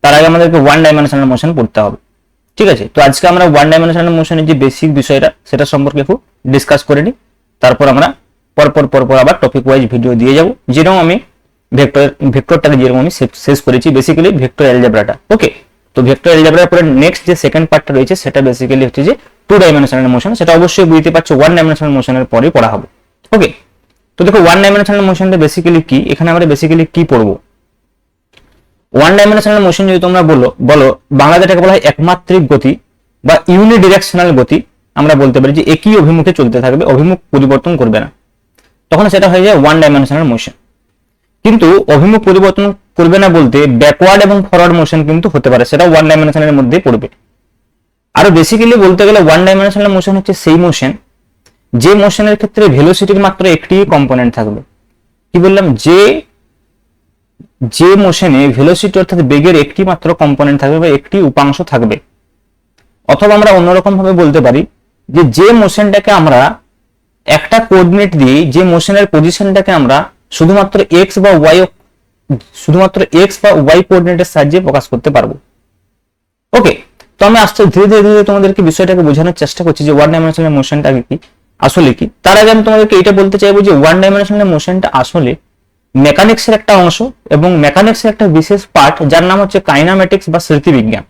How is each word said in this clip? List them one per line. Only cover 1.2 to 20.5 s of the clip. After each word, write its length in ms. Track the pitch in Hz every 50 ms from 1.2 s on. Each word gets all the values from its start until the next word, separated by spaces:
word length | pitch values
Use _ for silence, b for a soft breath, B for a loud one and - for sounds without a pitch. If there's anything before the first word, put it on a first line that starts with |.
| 139 131 127
মোশন 180 | 120 - 156 170 151
পড়তে 200 | 117 107 _ - 107
হবে, 140 | 101 101 - _ _ _ _ _ _ _ _ _ _ _
ঠিক 120 | - 220 196 156
আছে? 100 | 110 104 110 _
তো 40 | - 143
আজকে 180 | 175 165 - - 180 175
আমরা 120 | 180 180 175 147
ওয়ান 120 | 147 143 156 156
ডাইমেনশনাল 380 | 165 165 165 165 170 165 170 170 165
মোশনের 260 | 160 - 170 160 156 156
যে 40 | 160 135 135
বেসিক 280 | 135 131 - - 160 147 139
বিষয়টা, 300 | 127 - 143 139 - - - _ _ _
সেটা 140 | - 127 143 - -
সম্পর্কে 280 | 143 139 143 139 147 139
একটু 100 | 135 190 - _ _ _ _ _ 127 131
ডিসকাস 280 | 139 - - 147 139 - -
করে 120 | 151 139 151
নিই, 80 | 208 262 _ _ _ _ _ _ _ _ _ -
তারপর 240 | 127 123 - 143 139 127
আমরা 140 | 131 160 175 - _ _ _ _ _ _ _ _
পরপর 280 | - 151 147 143 156 143 131 -
পরপর 240 | 139 131 127 135 131 127
আবার 120 | - - - -
টপিক 200 | 127 - 139 120 131
ওয়াইজ 140 | 135 139 131 110 120
ভিডিও 180 | 120 117 127 123 113
দিয়ে 120 | 117 127 139 151
যাবো, 120 | 165 196 254 _ _ - 123
যেরকম 240 | 143 160 180 190 185 165
আমি 120 | 165 180 247 - _ _ _ _ _ _ _ _ _ - 127
ভেক্টর, 280 | 139 139 - 139 143 139 - _ 143 139 117
ভেক্টরটাকে 420 | 135 123 - 170 160 - 147 147 131 127
যেরকম 160 | 127 123 127 131
আমি 80 | 170 - -
শেষ, 120 | 135 - _ - -
শেষ 120 | - 143 139 -
করেছি, 220 | - 127 127 - 165 139
basically 340 | 135 127 - 160 156 165 190 214 147 127
ভেক্টর 220 | 123 _ - 151 135
অ্যালজেব্রাটা, 460 | 123 123 123 120 107 110 101 - - - _ _ 208
ওকে? 140 | 220 - - - - _ _ _ _ _ _ _
তো 40 | - 127 123
ভেক্টর 220 | 135 - _ 175 170
অ্যালজেব্রার 360 | 160 156 160 156 175 175 175 -
পরে 100 | 175 170 156 135 131 143
নেক্সট 200 | 170 - - - -
যে 60 | 180 160 -
সেকেন্ড 220 | 143 - - 165 156
পার্টটা 220 | - 151 - - 143
রয়েছে, 180 | 131 135 - 190 185 -
সেটা 180 | 139 - 143 135
basically 380 | 131 123 120 131 123 135 135 131 123
হচ্ছে 140 | - - 139 180
যে 40 | 269 b b b b b _ _
টু 60 | 196 208 190
ডাইমেনশনাল 460 | 170 151 147 139 131 - 127 131 127 127
মোশন, 180 | 123 - 196 226 -
সেটা 140 | 175 165